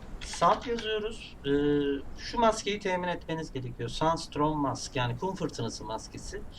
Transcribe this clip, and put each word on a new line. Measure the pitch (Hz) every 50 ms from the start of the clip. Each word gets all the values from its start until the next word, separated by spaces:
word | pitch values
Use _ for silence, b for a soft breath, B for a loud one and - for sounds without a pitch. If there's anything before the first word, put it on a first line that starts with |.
| - - - -
salt | - - - - 165 175 214 233 -
yazıyoruz. | 262 233 226 220 220 220 214 214 226 226 - - - - - -
Ee, | 139 139 143 147 147 147 147 143 143 143 139 - - - -
şu | - - - 226
maskeyi | 233 226 214 - - 202 208 202
temin | - 190 185 180 180 180
etmeniz | 175 175 - - 160 160 156 -
gerekiyor. | - 131 123 123 - - 117 117
Sunstorm | - - 156 160 165 160 - - - 143 147 156 156 151
Mask, | 143 131 123 - - - -
yani | 131 123 120 120 -
kum | - - -
fırtınası | - 123 120 - - 117 110 113 - -
maskesi. | 110 110 110 - - - - - - 185 202 - B B